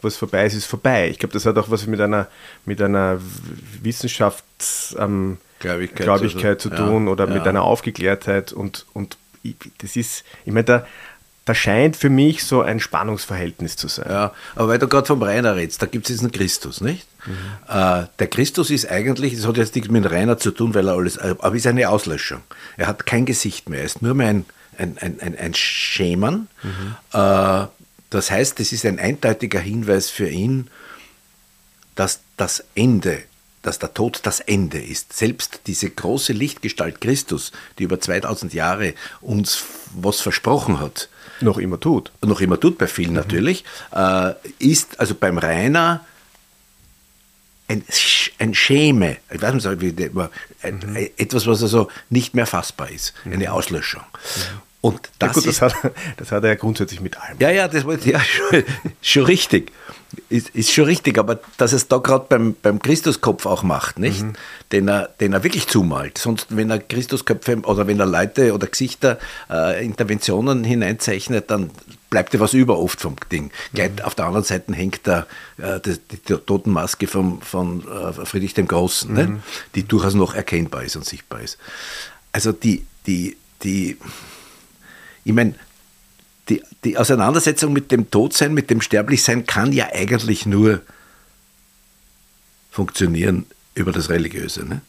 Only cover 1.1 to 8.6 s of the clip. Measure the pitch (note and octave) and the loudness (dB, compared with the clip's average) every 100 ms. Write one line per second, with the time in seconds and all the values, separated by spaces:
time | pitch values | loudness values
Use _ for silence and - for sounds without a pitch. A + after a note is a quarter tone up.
1.1 | - - - A#2 A2 G#2 A2 G#2 G#2+ G#2 | -2 -4 -2 0 2 2 -2 -2 0 2
2.1 | G#2 G2 - - - - G2 G2+ G2 F#2+ | 0 -2 -8 -20 -16 -8 -2 2 2 2
3.1 | F#2 F#2 F#2+ - - - G#2 A2 A#2+ B2 | 0 -4 -14 -14 -16 -16 -8 -6 -4 -6
4.1 | - G#2 - - _ - - - - G#2 | 0 0 0 -16 _ -6 -6 -8 -4 -2
5.1 | G2+ F#2+ F2+ _ _ F#2 F2 F2+ - G2 | 0 -2 -6 _ _ -4 -4 -4 -2 2
6.1 | G2+ G#2+ F#2 G2+ G2+ G#2+ E2+ G#2 A2 G#2 | 2 2 0 0 0 -2 -2 2 2 2
7.1 | F#2+ F#2+ G2 F2 F#2+ F2 A2 - G#2 F#2 | 2 0 2 2 2 2 2 -2 -2 0
8.1 | G2 - G2 F#2+ - | 0 0 -2 -2 -8